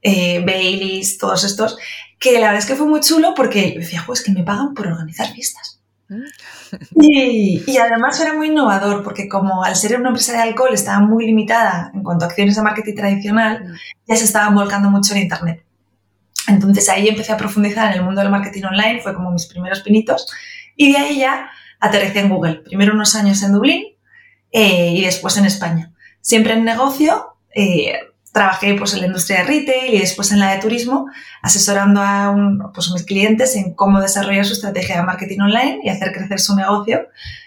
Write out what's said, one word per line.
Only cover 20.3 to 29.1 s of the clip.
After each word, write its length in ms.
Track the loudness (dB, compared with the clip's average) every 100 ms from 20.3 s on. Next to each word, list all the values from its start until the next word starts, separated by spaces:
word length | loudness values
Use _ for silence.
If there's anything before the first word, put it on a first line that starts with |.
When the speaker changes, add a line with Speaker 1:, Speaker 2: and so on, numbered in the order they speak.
| -14 -18 -20 -20 _
Speaker 1:
y 160 | 4
de 60 | 4
ahí 200 | 2 0
ya 300 | 0 -2 -8 -20 -20 _
aterricé 400 | 0 0 0 0
en 80 | 0
Google. 340 | 2 0 -4
Primero 300 | -8 0 2
unos 200 | 2 0
años 280 | 2 2 2
en 100 | 2
Dublín, 300 | 2 2 0 -4 _ _ _ _ _ _
eh, 420 | 2 2 4 2
y 100 | 2
después 320 | 0 -2 -2 2
en 80 |
España. 480 | 2 2 -2 -4 -4 _ -20 _
Siempre 340 | 0 2 2
en 100 | 2
negocio, 720 | 0 0 -2 2 0 0 -4 _ _
eh, 400 | -2 0 0 0 -4 -10 _ -6
trabajé, 420 | 0 0 0 0
pues, 200 | -2 -2
en 60 | -2
la 60 |
industria 320 | -2